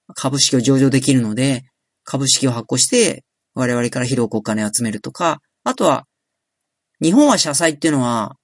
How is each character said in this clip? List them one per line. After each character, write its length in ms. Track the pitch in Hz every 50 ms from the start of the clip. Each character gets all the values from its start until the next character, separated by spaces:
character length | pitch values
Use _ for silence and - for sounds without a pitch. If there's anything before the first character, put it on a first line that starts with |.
| _ _ -
株 240 | - - 131 139 139
式 160 | - - -
を 60 | 127
上 160 | 113 131 139 135
場 120 | 139 135
で 120 | 131 131
き 120 | 127 - 135
る 80 | 127
の 140 | 117 107 107
で、 300 | 117 131 139 135 123 135 _ _ _ _ _ _ _ _
株 220 | - - 135 139 131
式 180 | - - 135 131
を 40 |
発 160 | 120 120 113 -
行 100 | - 127
し 100 | - -
て、 380 | 254 247 226 175 - - _ _ _ _ _ _ -
我 200 | 127 127 123 123
々 160 | 120 120 120
か 100 | - 131
ら 60 | 123
広 240 | 120 135 123 117 107
く 60 | -
お 60 | 110
金 220 | 107 110 107 107 107
を 60 | 104 -
集 100 | - 120
め 80 | 113
る 100 | 104 104
と 100 | - 127
か、 300 | - - 180 165 147 - _ _ _ _ -
あ 100 | - 262
と 100 | 269 220
は、 220 | 170 135 123 - _ _ _ _ _ _ _ _ _ _ _ _ _ _ _ _ _ _ -
日 100 | 156 160
本 160 | 185 269 294 294
は 100 | 226 175
社 180 | - 156 143
債 160 | - 170 160
っ 60 | 151 143
て 100 | - 165
い 40 |
う 20 | 151
の 80 | 135
は、 360 | 123 120 120 113 104 - - _